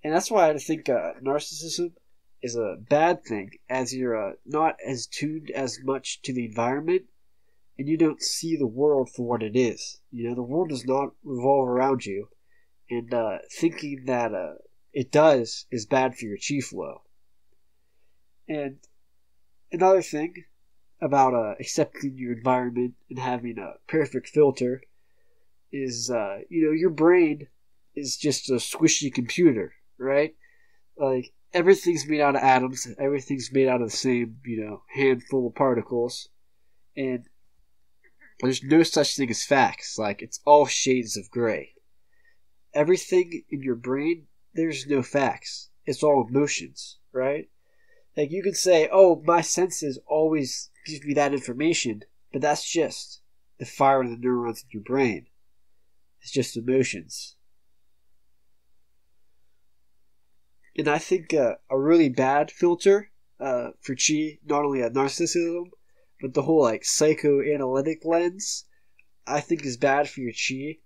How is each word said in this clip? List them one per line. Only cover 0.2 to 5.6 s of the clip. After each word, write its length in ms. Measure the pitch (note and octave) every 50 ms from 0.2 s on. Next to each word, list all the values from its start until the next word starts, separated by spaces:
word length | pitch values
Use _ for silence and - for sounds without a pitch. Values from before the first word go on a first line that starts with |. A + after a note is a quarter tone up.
| G3 -
why 180 | - F#3+ E3+ D#3
I 80 | D3+ C#3+
think, 280 | - - D#3+ D3+ -
uh, 280 | - B2 A2+ D#2 E2 -
narcissism 800 | - C3 C3+ C#3+ D3 D3 - D#3+ D3 D#3+ D#3+ C#3+ E3+ F3 E3+ _ _ _ _ - _ _ _ - -
is 140 | - A#2+ A#2
a 220 | A#2 A2 G2+ E2
bad 460 | F2 A2 - C#3+ D3 D#3+ E3+ F3+ - -
thing, 260 | - A#2 G2+ F#2+ G#2 - - _ -
as 240 | B2+ C3 B2+ A#2+ C3
you're, 220 | B2+ B2+ B2 A2+
uh, 200 | A2 G#2 G2 - - _
not 320 | - C#3+ D3+ D#3+ D#3+ - - -
as 220 | A#2 C3+ A#2 -
tuned 420 | - - - D3 D3+ D#3 D#3+ D3 -
as 280 | - C3+